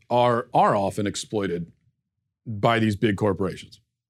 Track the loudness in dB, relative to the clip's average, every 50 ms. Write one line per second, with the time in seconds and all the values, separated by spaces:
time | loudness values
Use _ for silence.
0 | _ -2 0 2 2 2 2 0 -2 -2 0 2 2 4 2 2 0 -2 -2 -2
1 | -4 -4 -4 -6 -8 -6 -4 -4 -2 -2 -4 -6 -8 -10 -14 _ _ _ _ _
2 | _ _ _ _ _ _ _ _ -14 -12 -4 0 2 2 2 4 2 0 0 0
3 | 0 0 0 0 0 0 0 -2 -4 -6 -6 -10 -16 -20 -20 -20 _ _ _ _
4 | _